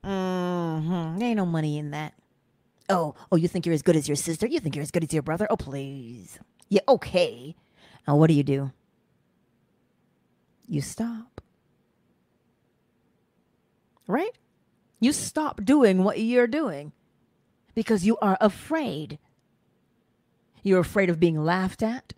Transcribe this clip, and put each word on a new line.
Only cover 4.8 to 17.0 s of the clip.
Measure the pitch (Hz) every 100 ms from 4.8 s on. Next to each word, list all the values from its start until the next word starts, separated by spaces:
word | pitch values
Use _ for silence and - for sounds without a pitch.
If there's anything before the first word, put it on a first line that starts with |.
as | 147
good | 180
as | 160
your | 156
brother? | 135 160 -
Oh, | -
please. | 143 139 135 139 117 120 90 - - _ _
Yeah, | 196 -
okay. | 247 - 185 170 117 131 - _ _ _ - -
Now | 147
what | 160
do |
you | 147
do? | 143 139 139 - _ _ _ _ _ _ _ _ _ _ _ _ _ _ _ _ _ _ -
You | 156
stop. | 135 - 233 226 240 - _ _ _ _ _ _ _ _ _ _ _ _ _ _ _ _ _ _ _ _ _ _ _ _ _ _ -
Right? | 240 415 - _ _ _ _ _ _
You | 233
stop | 302 - - 302 -
doing | 196 294 226 185
what | 190 -
you're | 226 247 240
doing | 285 285 143 147 _